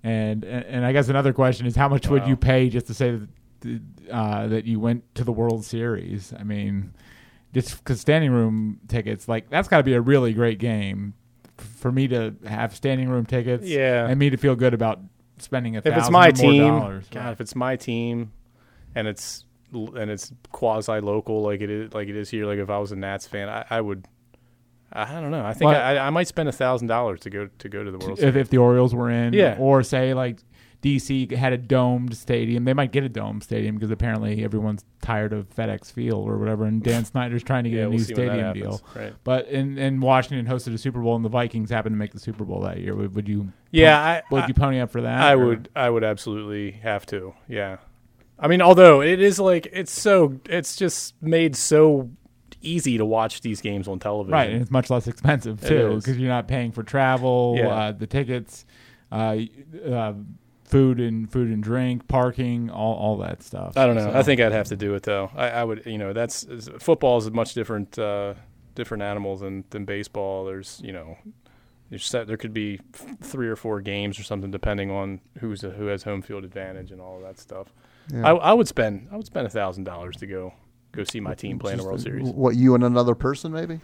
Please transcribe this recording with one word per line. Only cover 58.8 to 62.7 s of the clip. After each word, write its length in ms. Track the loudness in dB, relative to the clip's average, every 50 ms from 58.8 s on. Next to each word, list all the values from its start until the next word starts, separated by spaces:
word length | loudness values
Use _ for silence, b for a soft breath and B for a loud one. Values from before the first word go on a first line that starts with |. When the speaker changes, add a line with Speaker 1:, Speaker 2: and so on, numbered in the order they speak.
| b b b b b b
Speaker 1:
uh, 240 | -4 -2 -2 -2 -2 -4
y-, 100 | -4 -8 _ -20 -20 -20 -20 -12 -8 -6
uh, 220 | -4 -4 -4 -4 -6 -10 -14 -16 -18 -20 _ _ _ _ _
food 340 | _ 4 4 6 6 2 0
and, 320 | -2 -4 -4 -6 -6 -6
food 200 | -4 -4 -2 -2
and 120 | -2 -4
drink, 460 | -4 -4 -4 -2 -2 -2 -4 -6 -4 -2
parking, 600 | 0 2 2 0 -2 -4 -4 -4 -4 -4 -6 -6